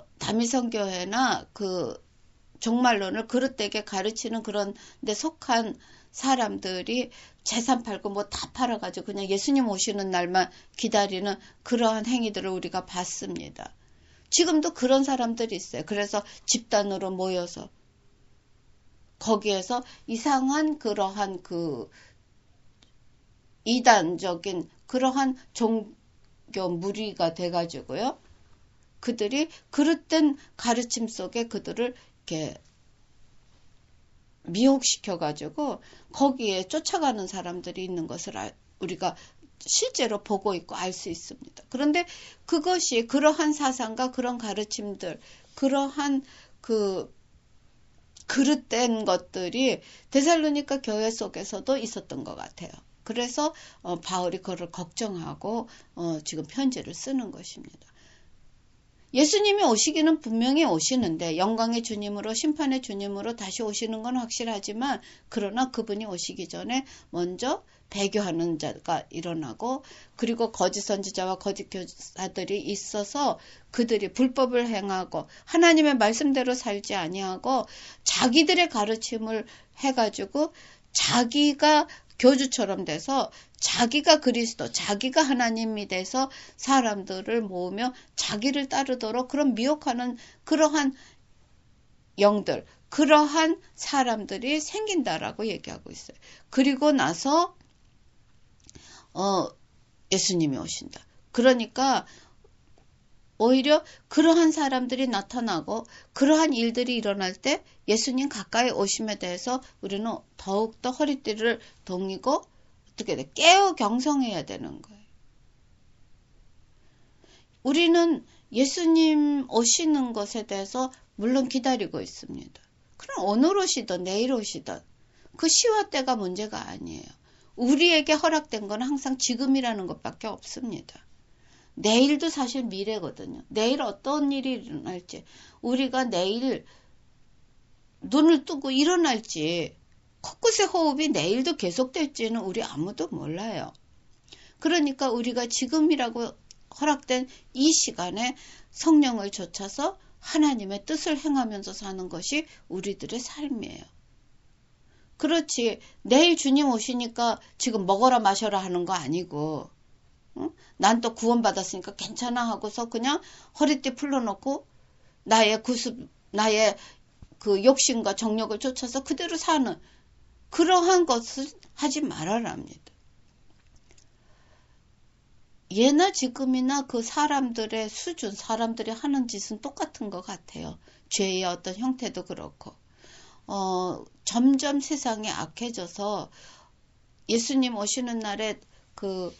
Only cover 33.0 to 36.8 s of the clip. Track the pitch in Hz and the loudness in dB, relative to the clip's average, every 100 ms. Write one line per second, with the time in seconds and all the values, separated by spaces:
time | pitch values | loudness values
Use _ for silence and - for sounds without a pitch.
33 | _ _ - - _ _ - - _ _ | _ _ -20 -20 _ _ -20 -20 _ _
34 | _ _ _ _ - 185 262 269 - - | _ _ _ _ -6 4 4 4 2 -2
35 | 214 170 151 147 151 - 285 - - - | -4 -4 -4 -4 -8 -6 -6 -8 -14 -20
36 | - - 277 262 220 185 185 311 | -8 2 2 2 -2 -2 -2 -4